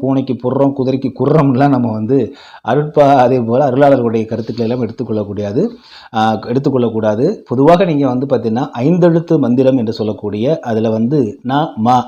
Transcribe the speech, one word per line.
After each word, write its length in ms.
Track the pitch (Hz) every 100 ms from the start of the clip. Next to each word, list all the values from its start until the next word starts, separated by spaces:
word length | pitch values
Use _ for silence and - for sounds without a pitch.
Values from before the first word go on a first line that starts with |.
பூனைக்கு 360 | 131 135 135 120
புடுறோம், 360 | 123 127 139
குதிரைக்கு 400 | 139 127 135 135
குர்றோம்லாம் 560 | - 175 - 139 123 143
நம்ம 240 | 131 117
வந்து 420 | 110 110 135 104 - - - 110
அருட்பா-, 480 | 135 151 151 143 139
அதே 240 | 123 131
போல 300 | 113 120 143
அருளாளர்களுடைய 560 | 127 143 135 117 113 110
கருத்துக்களை 440 | 113 110 113 113
எல்லாம் 160 | 127 110
எடுத்துக்கொள்ளக்கூடாது, 840 | - 117 107 101 98 101 110 226 - _ - - 117
அஹ், 240 | 113 110 110
எடுத்துக்கொள்ளக்கூடாது. 880 | 123 143 131 120 107 107 107 151 220 -
பொதுவாக 380 | 123 143 175
நீங்க 220 | 185 147 139
வந்து 200 | 127 139
பாத்தீங்கன்னா 400 | 127 120 113 143 123
ஐந்தெழுத்து 600 | 135 175 170 165 165 160
மந்திரம் 380 | 120 123 131 131
என்று 160 | 110
சொல்லக்கூடிய 680 | 107 107 101 104 104 123 160
அதுல 300 | 123 110 113
வந்து 500 | 110 117 151 110 -
ந, 220 | 123 143 160 -
ம 180 | 110 123